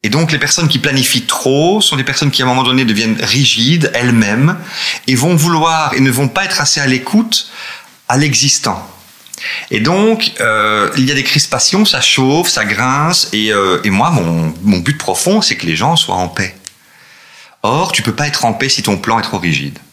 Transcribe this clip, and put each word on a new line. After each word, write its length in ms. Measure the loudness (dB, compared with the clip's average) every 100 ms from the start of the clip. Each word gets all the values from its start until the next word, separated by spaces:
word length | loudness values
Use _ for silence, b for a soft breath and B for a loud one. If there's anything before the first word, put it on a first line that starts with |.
Et 60 | 0
donc, 200 | 0 0
les 80 | 0
personnes 300 | 0 0 2
qui 100 | 2
planifient 480 | 0 0 0 -2 -2
trop 540 | -2 0 2 2 2
sont 160 | 2 0
des 80 |
personnes 260 | -2 0 0
qui, 120 | 0
à 20 |
un 40 | 0
moment 140 | 2
donné, 220 | 2 2
deviennent 340 | 2 0 0 -2
rigides 720 | 0 0 2 2 2 2 0
elles-mêmes 600 | 0 2 2 2 2 2 0 B B B B -2
et 80 | 0
vont 180 | 2
vouloir 600 | 2 2 2 2 2 0
et 60 | 2
ne 100 | 2
vont 180 | 2 0
pas 160 | -2
être 160 | -2 -2
assez 200 | -2 0
à 60 | 0
l'écoute 640 | -2 2 0 2 -2 -4 B B B B B _
à 100 | 0
l'existant. 720 | 2 0 0 0 -2 -6 -10 -20 -20 -20 -20 B B B B
Et 100 | -2
donc, 520 | 0 2 2 0 -2 -2
euh, 500 | 0 2 2 2 0 0
il 80 |
y 60 | 0
a 40 |
des 100 | 0
crispations, 600 | 0 0 0 0 0 2
ça 160 | 2 2
chauffe, 480 | 0 2 2 2 0
ça 160 | -2
grince, 640 | -2 0 0 0 0 0 0
et, 200 | -2 0
euh, 280 | 2 2 0
et 60 | 0
moi, 200 | 2 2
mon, 440 | 2 0 0 -2 0
mon 160 | 0 2
but 200 | 0 -4
profond, 420 | -4 -2 2 2
c'est 140 | 0 -2
que 100 | -4
les 100 | 0
gens 200 | 0 0
soient 200 | 0 -2
en 120 | -4
paix. 260 | -4 -8 -8 -20 B B B B B B B B B
Or, 280 | 0 0 0
tu 120 | -2
peux 120 | -2
pas 140 | -2 -4
être 160 | 0
en 80 | -2
paix 160 | 0 -2
si 160 | -2
ton 140 | 0 -2
plan 200 | 0 0
est 40 |
trop 160 | 0 -4
rigide. 400 | -2 -2 -4 -12 -20